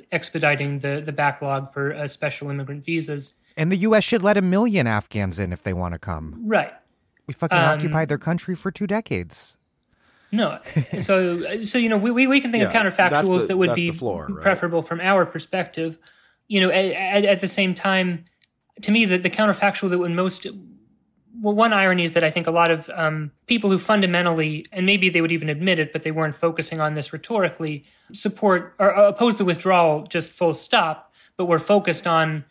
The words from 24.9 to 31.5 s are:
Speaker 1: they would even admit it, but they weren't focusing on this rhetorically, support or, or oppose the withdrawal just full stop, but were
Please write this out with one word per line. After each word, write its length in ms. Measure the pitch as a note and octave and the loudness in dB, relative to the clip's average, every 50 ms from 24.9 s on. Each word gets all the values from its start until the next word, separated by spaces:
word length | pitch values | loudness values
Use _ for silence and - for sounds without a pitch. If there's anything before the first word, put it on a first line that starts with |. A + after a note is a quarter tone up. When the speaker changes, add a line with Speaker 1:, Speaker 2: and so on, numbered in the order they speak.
| G3+ G3+ F#3 F#3 | 2 4 2 2
Speaker 1:
they 120 | E3 E3+ | 2 2
would 100 | E3 E3 | 2 2
even 180 | E3+ E3 D#3+ D#3 | 0 -2 -2 -4
admit 300 | D3+ D3 E3+ F#3+ F3+ E3 | -4 -2 0 0 0 0
it, 140 | D#3 D3 - | 0 -2 -4
but 100 | D#3+ - | -6 -6
they 80 | D#3+ | -4
weren't 240 | D#3 D#3+ D#3+ D3+ C#3+ | -4 -2 -2 -4 -2
focusing 440 | - - E3 D#3+ E3 D3+ - E3+ D#3+ | -2 -2 -2 -2 -2 -6 -6 -4 -2
on 160 | D#3 D3+ D3+ | -2 -2 -2
this 180 | D3+ C#3+ - - | -4 -6 -8 -10
rhetorically, 720 | D#3 - - A#3 G#3+ F#3 D#3+ - - E3 D3+ D3+ C#3+ - _ _ _ _ _ | -14 -10 -4 -2 0 0 0 -2 -4 -6 -8 -8 -8 -12 _ _ _ _ _
support 600 | - - - G#3+ G3+ - - G3+ F#3 F3 F3+ - - - | -12 -6 -4 -4 -4 0 2 2 2 2 0 -4 -2 2
or, 140 | - G3 F#3+ | 2 4 6
or 120 | G3+ G#3 | 6 6
oppose 300 | G3+ G3+ - A#3+ A#3+ G#3+ | 6 6 4 2 2 2
the 100 | - G#3 | 2 0
withdrawal 580 | F3+ E3+ E3 - F#3+ F#3 F3 F3 E3 D3+ D3+ - | 0 0 0 2 2 4 6 6 4 4 2 -2
just 280 | - - F3 D#3+ - | -4 -4 -6 -6 -6
full 220 | - - F3+ E3 D#3 | -4 -2 0 0 0
stop, 600 | - - - - A#3 F3+ D#3+ D#3 - - _ _ _ _ _ _ - | -2 -4 0 0 0 2 0 -2 -6 -12 _ _ _ _ _ _ -6
but 80 | F#3 | 0
were 140 | F3 | 0